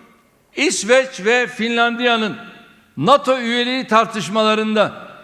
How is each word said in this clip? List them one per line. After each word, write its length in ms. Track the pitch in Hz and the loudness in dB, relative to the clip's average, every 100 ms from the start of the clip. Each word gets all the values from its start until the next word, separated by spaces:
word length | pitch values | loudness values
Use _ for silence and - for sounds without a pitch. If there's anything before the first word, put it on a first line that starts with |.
| - _ _ _ _ - | -20 _ _ _ _ -4
İsveç 720 | 277 - 196 262 262 - 190 | -2 -2 2 2 2 -2 0
ve 220 | 247 233 | 0 0
Finlandiya'nın 880 | - 226 233 233 233 247 233 214 - - - - _ _ - | -4 -2 0 0 0 0 0 -2 -6 -14 -20 -20 _ _ -4
nato 400 | 165 277 269 262 | 2 2 2 -2
üyeliği 480 | 233 240 240 262 - | 0 -2 0 -2 0
tartışmalarında 1200 | 220 202 220 165 220 214 214 220 214 196 - - - | 2 2 -2 -4 0 2 2 0 0 0 -2 -18 -20